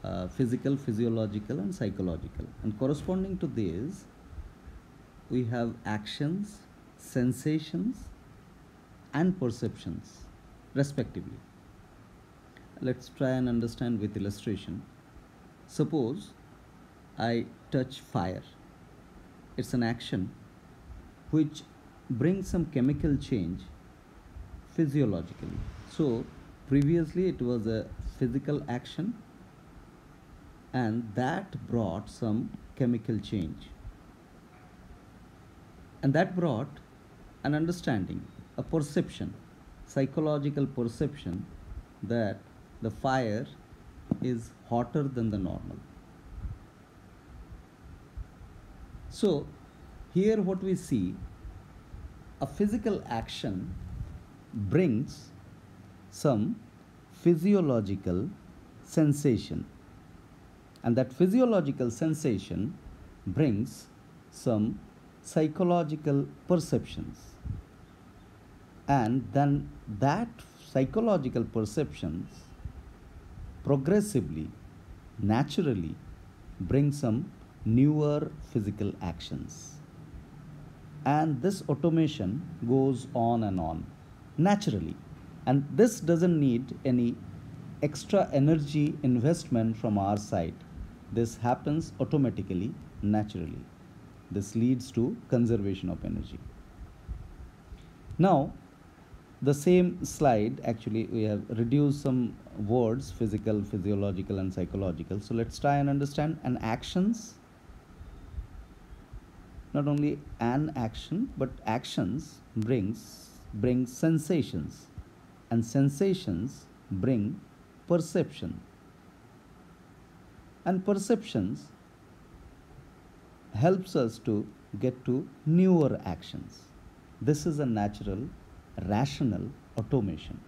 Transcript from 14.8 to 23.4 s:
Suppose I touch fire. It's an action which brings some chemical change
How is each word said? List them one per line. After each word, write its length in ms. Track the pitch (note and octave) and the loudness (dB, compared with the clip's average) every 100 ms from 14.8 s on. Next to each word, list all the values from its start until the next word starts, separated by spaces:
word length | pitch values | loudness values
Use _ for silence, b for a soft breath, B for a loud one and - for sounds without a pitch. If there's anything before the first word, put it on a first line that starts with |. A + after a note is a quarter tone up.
| - - - - - - - - - | -12 -20 -20 -20 -20 -20 -20 -20 -10
Suppose 640 | - D3+ D#3+ A#2 E3 - - - - - - - - - - | -2 0 2 0 -2 -10 -20 -20 -20 -20 -20 -20 -20 -20 -2
I 280 | A#2 A#2 - - - | 0 0 -2 -12 -2
touch 300 | C#3 B2+ - | 0 0 -6
fire. 440 | - A#2 F2+ F#2 - - - - - - - - - - - - | -4 -2 -2 -4 -10 -20 -20 -20 -20 -20 -20 -20 -20 -20 -10 -8
It's 160 | A#2+ | -2
an 100 | B2 | 0
action 480 | A#2 A#2 - G2+ F#2 - - - - - - - - - - | 2 -2 -4 -4 -4 -8 -20 -20 -20 -20 -18 -18 -18 -20 0
which 320 | D3+ D3+ - - - - - - | 2 2 -2 -18 -20 -20 -20 -6
brings 380 | A#2+ D3 G3 F#3 | 2 2 2 0
some 180 | F3+ D#3+ | 0 0
chemical 500 | C3+ B2+ D3 D#3+ C#3 | 2 2 2 2 0
change 420 | - A#2+ | 0 -2